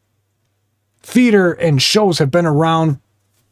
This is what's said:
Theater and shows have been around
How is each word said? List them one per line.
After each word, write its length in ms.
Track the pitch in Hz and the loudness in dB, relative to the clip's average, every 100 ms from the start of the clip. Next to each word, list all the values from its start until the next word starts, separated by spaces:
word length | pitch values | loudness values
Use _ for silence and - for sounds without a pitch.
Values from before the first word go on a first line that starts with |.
| _ _ _ _ _ _ _ _ _ _ | _ _ _ _ _ _ _ _ _ _
Theater 520 | - 240 247 208 180 | -2 0 2 2 0
and 280 | 156 170 139 | -2 -2 0
shows 380 | - 214 202 160 | 0 0 0 0
have 120 | 143 | -2
been 140 | 175 170 | 0 0
around 540 | 147 160 160 160 139 _ _ _ _ _ | 0 0 0 -2 -4 _ _ _ _ _